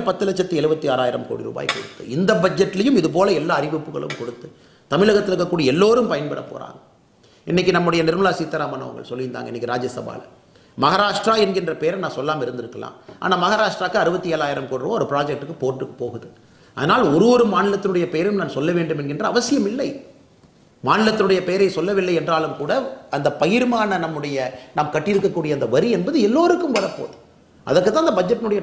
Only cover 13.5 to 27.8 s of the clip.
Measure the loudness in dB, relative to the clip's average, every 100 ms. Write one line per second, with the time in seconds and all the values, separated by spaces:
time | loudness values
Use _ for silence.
13.5 | 2 0 -2 -2 0 2 0 -2 -2 -2
14.5 | -4 -6 -6 -2 -2 0 -2 -2 -4 -8
15.5 | -4 -4 -4 -8 -8 -8 -10 -16 -20 _
16.5 | -20 -14 -2 2 4 4 6 6 6 4
17.5 | 2 0 0 0 -2 -2 -2 -2 -2 -4
18.5 | -2 0 0 0 -4 -4 -4 0 0 2
19.5 | 0 0 -2 -6 -8 -16 -20 _ _ _
20.5 | _ _ _ 0 2 2 2 2 2 2
21.5 | 2 2 0 -2 0 0 0 0 0 -2
22.5 | -4 -2 -2 -2 -8 -6 -2 0 2 2
23.5 | 4 2 2 0 0 -2 -6 -6 -4 -4
24.5 | -8 -6 -2 0 0 2 2 2 0 -2
25.5 | -2 2 2 4 2 0 2 4 4 4
26.5 | 2 2 0 -2 -6 -12 -14 -20 _ _
27.5 | -8 0 2